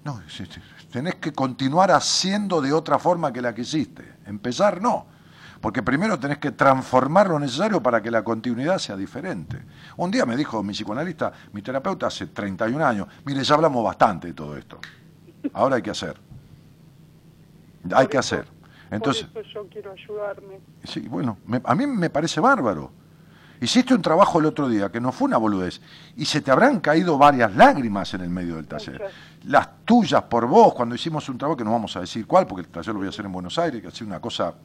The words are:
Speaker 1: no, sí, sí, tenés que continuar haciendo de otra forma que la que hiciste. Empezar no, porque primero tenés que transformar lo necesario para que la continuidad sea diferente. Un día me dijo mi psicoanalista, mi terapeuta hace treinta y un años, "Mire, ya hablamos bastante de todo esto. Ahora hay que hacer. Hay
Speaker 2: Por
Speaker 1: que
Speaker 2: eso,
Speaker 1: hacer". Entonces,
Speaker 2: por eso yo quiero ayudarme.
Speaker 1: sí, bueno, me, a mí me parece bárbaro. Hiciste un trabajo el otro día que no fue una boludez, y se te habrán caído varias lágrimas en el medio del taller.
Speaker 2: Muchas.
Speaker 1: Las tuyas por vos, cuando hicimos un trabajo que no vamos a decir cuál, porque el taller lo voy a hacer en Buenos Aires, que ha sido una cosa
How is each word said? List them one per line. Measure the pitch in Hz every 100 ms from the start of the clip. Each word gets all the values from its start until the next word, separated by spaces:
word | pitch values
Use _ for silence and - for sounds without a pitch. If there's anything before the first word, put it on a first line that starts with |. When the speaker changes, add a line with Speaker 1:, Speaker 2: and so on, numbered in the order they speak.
Speaker 1:
no, | 156 120 82
sí, | - 90
sí, | - - - -
tenés | 120 165 -
que | 160
continuar | 143 135 123 135 156 190
haciendo | 151 - - 185 208 202 175
de | 135
otra | 156 165 139
forma | 160 175 156
que | 123
la | 123
que | 110
hiciste. | 123 156 113 - - - -
Empezar | 104 123 123 202 180
no, | 233 196 - - - - - -
porque | 107 123
primero | 110 139 214 175
tenés | 143 147
que | 147
transformar | 110 139 131 123 127 131 170 202
lo | 156
necesario | 143 127 214 190
para | 123 117
que | 107
la | 117
continuidad | 107 113 123 117 143 185
sea | - 95
diferente. | 98 127 185 113 76 - - - - -
Un | 175
día | 247 123
me | 117
dijo | 147 110
mi | 101
psicoanalista, | 95 107 110 175 156 110 - -
mi | 101
terapeuta | 101 131 196 190 117
hace | - 85
treinta | - 101 92 113
y |
un | 139
años, | 151 107 90 - -
"Mire, | 135
ya | 123 147
hablamos | 156 127
bastante | 107 90 123 87 85
de |
todo | 78 73 71
esto. | - - - - - - - - -
Ahora | - 123 127
hay |
que | 101
hacer. | 87 85 71 - - - - - - - - - - - - - - - - 87
Hay |
Speaker 2:
Por | 101 135
Speaker 1:
que | 135
Speaker 2:
eso, | 113 82
Speaker 1:
hacer". | - - - - -
Entonces, | 101 139 175 -
Speaker 2:
por | 226
eso | - 214
yo | 196
quiero | 214 202
ayudarme. | 190 - 208 208 196 196 190 - -
Speaker 1:
sí, | - - -
bueno, | 147 135 98 -
me, | 120
a | -
mí | 147 285
me | 240 170
parece | 143 160 -
bárbaro. | 226 277 123 82 67 - - - - - - -
Hiciste | 123 247 254 247
un |
trabajo | 165 160 196 170
el | 156
otro | 151 139
día | 110 98
que | 117
no | 123
fue | - 277
una | 143
boludez, | 110 98 90 - - - - -
y | 147
se | 147
te | -
habrán | 131 247 240
caído | 151 160 175 143
varias | 143 135 113 101
lágrimas | 247 196 117 98 90
en | 98
el | 87
medio | 90 87 82
del | 76
taller. | 78 - 65
Speaker 2:
Muchas. | 98 - - - -
Speaker 1:
Las | 135 - - -
tuyas | 240 170 131
por | - 117 117
vos, | 196 208
cuando | - 120
hicimos | 120 165 156 -
un | 123
trabajo | 139 156
que |
no | 107
vamos | 117 101 95
a |
decir | 90 117 101
cuál, | 175 185
porque | 95
el | 85
taller | 85 82
lo | 107
voy | 95
a |
hacer | 87 101
en |
Buenos | 92 90 165
Aires, | 170 120
que | 90
ha |
sido | - 107
una | 85
cosa | 117 - 90 -